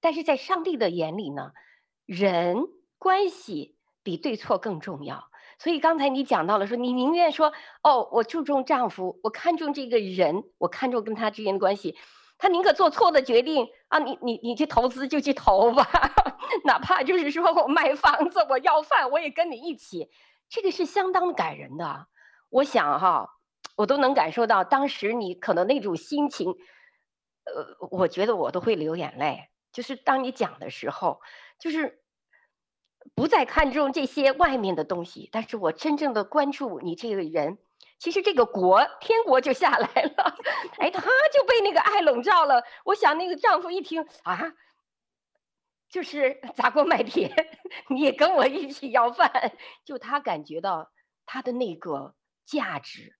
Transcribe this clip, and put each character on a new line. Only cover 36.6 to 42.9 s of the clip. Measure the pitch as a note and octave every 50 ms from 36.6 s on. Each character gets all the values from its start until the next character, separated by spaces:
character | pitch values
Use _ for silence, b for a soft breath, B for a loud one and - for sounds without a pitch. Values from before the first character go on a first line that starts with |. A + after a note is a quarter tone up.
| C#4+ A#3 F3+ C3+
你 | - F3+ E3+
这 | - - A#3 G#3
个 | G3
人， | F3 D#3 D#3+ E3 D3 D3+ F#3+ _ _ _ _ b b b b b
其 | - E4
实 | E4 G4
这 | F4+ G#4+
个 | F4+ C4 A#3
国， | - - G3+ F#3 F3+ F#3 G3 C#4 D4 - -
天 | - - A4+ A4+ A#4
国 | F#4 C4 C4
就 | B3+ D4
下 | B3+ - F#4 D4 -
来 | - A#3 - - -
了。 | - D4 - - - - - - - -
<laughs> | - - - F#4 - -
哎， | - -
他 | G4 F#4
就 | - F#4+ B4+ C5 D5 D5+ D5 C#5+ C5+
被 | G4+ A#4+ A#4
那 | G4+ G4+
个 | - D#4+
爱 | - G#4 G#4 G4+
笼 | F4 D4+ B3+ A#3
罩 | A#3+ - G4 F4 D#4+
了。 | C#4+ C4+ A#3+ A#3+ B B B B
我 | -